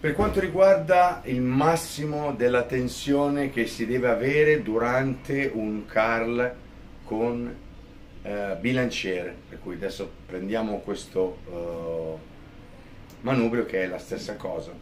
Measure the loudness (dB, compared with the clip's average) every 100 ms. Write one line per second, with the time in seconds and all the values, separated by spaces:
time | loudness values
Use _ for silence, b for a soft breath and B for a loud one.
0 | -2 2 2 2 0 6 8 8 6 6
1 | 6 4 -4 0 2 4 4 4 0 -6
2 | -4 -2 -2 2 4 4 2 -2 -2 -4
3 | 2 2 4 2 0 0 -2 -2 -2 2
4 | 2 2 2 4 6 4 2 0 2 2
5 | 2 -2 -4 -2 0 -2 -4 -4 -2 2
6 | 2 2 0 0 -2 -4 -16 -20 -20 -18
7 | -6 -2 0 -2 -6 -10 -16 -20 -20 -20
8 | -18 -14 -8 -6 -4 -4 -2 0 0 -2
9 | -4 -4 -6 -12 -16 -16 -12 -8 -8 -6
10 | -10 -12 -12 -8 -4 -2 -2 -4 -6 -8
11 | -6 -2 -2 -2 -12 -10 -8 -8 -6 -6
12 | -6 -8 -12 -20 -20 -20 -20 -20 -20 -20
13 | -20 -10 -2 2 2 2 0 0 -2 -4
14 | -8 -8 -8 -8 -6 -6 -8 -14